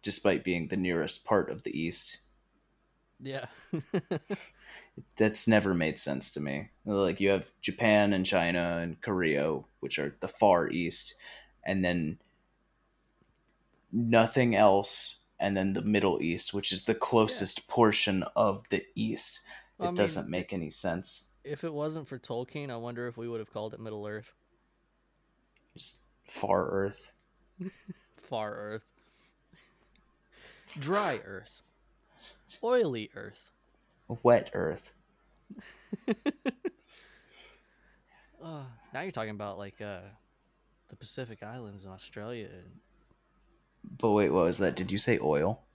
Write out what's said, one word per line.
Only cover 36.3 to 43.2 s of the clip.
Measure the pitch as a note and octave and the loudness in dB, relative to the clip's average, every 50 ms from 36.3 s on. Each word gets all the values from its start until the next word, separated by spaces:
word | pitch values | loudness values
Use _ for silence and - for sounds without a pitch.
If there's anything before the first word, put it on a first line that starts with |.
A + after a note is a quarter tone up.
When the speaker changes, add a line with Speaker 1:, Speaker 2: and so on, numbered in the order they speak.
| - _ _ C4 - _ - F#4 - _ _ _ - - - - - - _ _ - - - - - _ _ _ _ _ _ _ _ _ _ _ _ _ _ _ _ _ E3 | -6 _ _ -6 -6 _ -12 -12 -12 _ _ _ -20 -20 -20 -20 -20 -20 _ _ -20 -20 -20 -20 -20 _ _ _ _ _ _ _ _ _ _ _ _ _ _ _ _ _ -16
Speaker 2:
Uh, | E3 D#3+ D3 C3+ B2+ A#2 A2 - _ - | -14 -12 -12 -12 -14 -16 -20 -20 _ -10
now | C3 | -8
you're | E3+ F#3+ | -8 -6
talking | - - A2 G#2+ | -6 -6 -6 -6
about, | G#2+ G2+ G#2 G#2 F#2+ | -6 -8 -8 -8 -8
like, | F#2 G2+ G2 - _ | -10 -12 -14 -12 _
uh, | G#2+ G#2 G2 F2+ F#2 G2+ A2 _ _ _ _ _ _ _ _ _ _ _ _ _ _ _ | -10 -10 -10 -12 -14 -18 -20 _ _ _ _ _ _ _ _ _ _ _ _ _ _ _
the | - | -20
Pacific | _ - - - - C3 A2+ A2 _ - | _ -16 -12 -10 -10 -10 -12 -12 _ -14
Islands | G#2+ A#2 B2+ A#2 G#2 G2+ G2 F#2+ | -14 -12 -12 -14 -14 -14 -16 -16
in | F#2+ | -16
Australia | F#2+ F#2 - - - G#2+ G#2 A2+ B2 A#2 G#2 - | -16 -18 -18 -16 -14 -12 -12 -10 -10 -10 -12 -12
and | - F2+ F2 F2+ - - _ _ _ _ _ _ _ _ | -16 -18 -20 -20 -20 -20 _ _ _ _ _ _ _ _